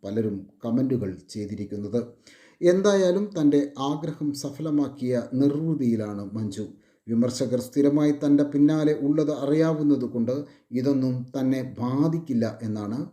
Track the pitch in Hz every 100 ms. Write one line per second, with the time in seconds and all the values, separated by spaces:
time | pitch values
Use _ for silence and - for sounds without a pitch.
0 | 98 107 107 98 95 _ 117 117 131 127
1 | 98 90 - 107 101 101 101 104 101 113
2 | - - _ - - _ 170 185 196 202
3 | 185 185 208 165 147 143 143 - 135 151
4 | 160 147 147 139 139 127 156 147 139 139
5 | 123 123 117 127 139 143 160 151 127 113
6 | 107 101 101 107 107 98 104 - _ _
7 | - 113 123 120 127 120 - 143 143 143
8 | 147 143 147 143 143 143 147 156 151 151
9 | 143 151 147 147 139 151 160 156 147 135
10 | 120 120 113 131 - - _ 120 127 139
11 | 131 127 127 143 131 131 127 101 123 131
12 | 160 165 - 123 113 110 113 107 104 120
13 | 175